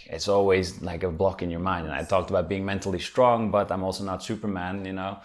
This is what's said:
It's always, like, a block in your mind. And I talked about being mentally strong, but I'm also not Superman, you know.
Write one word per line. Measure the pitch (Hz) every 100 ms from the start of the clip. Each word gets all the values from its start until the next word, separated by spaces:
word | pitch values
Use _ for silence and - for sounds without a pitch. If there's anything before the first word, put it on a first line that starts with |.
| -
It's | - -
always, | 101 98 92 92 -
like, | 85 85
a | 90
block | 80 95 90
in | 87
your | 85
mind. | 90 87 80
And | 69
I |
talked | 82 95 85
about | 98 85
being | 98
mentally | 98 98 98 90
strong, | - - 123 117 110
but | 101 98
I'm | 95
also | 95 92
not | 98 92
Superman, | - 107 107 92 90 98 95
you |
know. | 95 95 104